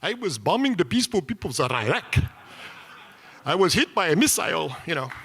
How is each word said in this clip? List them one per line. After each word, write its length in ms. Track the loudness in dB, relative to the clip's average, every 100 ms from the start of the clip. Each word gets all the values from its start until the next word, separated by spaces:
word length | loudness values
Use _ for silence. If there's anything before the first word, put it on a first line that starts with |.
I 120 | -4
was 240 | -4 -4 -4
bombing 380 | 0 0 2 0
the 100 | 0
peaceful 360 | 2 2 0
peoples 380 | -2 -6 -6 0
of 120 | 0
Iraq. 460 | 2 0 -2 0 0 0 -4 -20 -20 -20 -20 -20 -20 -20 -20 -20 -16 -2
I 100 | 2
was 180 | 4
hit 200 | 4 2 2
by 140 | 2
a 60 | 4
missile, 600 | 4 2 0 -2 -4 -6 -6
you 100 | -6
know. 140 | -6 -10